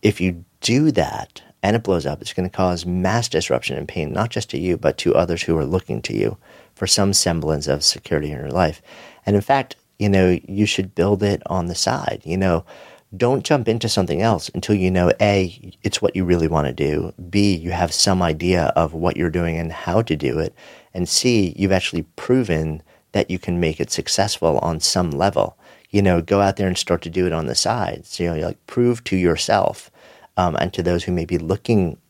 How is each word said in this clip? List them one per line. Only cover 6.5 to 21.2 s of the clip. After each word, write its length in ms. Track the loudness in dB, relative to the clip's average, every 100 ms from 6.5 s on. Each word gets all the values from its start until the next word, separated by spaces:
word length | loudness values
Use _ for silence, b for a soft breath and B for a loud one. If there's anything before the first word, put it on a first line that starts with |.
| B B
for 120 | _ -2
some 260 | 2 2
semblance 540 | 2 0 0 0 -2 0
of 160 | 0
security 480 | 0 -4 -2 -2 -2
in 80 | -6
your 120 | -4
life. 300 | 0 0 0 B B B B 0
And 80 |
in 80 | 2
fact, 320 | 4 0 0 -12 _ _
you 100 | 2
know, 300 | 4 4 4 -2
you 180 | 0
should 300 | 0 0 -4
build 300 | 0 2 2
it 180 | 2 -2 -2
on 200 | -4 -2
the 80 |
side. 480 | -2 -2 -2 -4 -6
You 120 | -4 -2
know, 280 | 2 0 -2 B B B B -2
don't 280 | 0 0
jump 240 | 2 0 2
into 200 | 0 0
something 340 | 0 0 2
else 280 | 2 2 -2
until 220 | -8 0 2
you 140 | 2
know, 200 | 4 4 4
A, 520 | 4 2 0 -6 -20 -6
it's 180 | -4 0
what 140 | -2
you 100 | 0
really 220 | 2 2 2
wanna 260 | 0 -2
do, 400 | -2 -2 -2 -4 -10 -4
B, 240 | 0 2 0
you 160 | -4
have 200 | -2 -2
some 300 | 0 2 2
idea 440 | 2 0 2 2 2 2
of 180 | 0
what 220 | 0 -2 0
you're 140 | -2
doing 260 | 0 -2 -4
and 160 | -6
how 300 | -8 -2 0
to 140 | 0 -2
do 220 | -2 -2
it, 160 | -4 _ B B B
and 140 | -6 -2
C, 460 | 0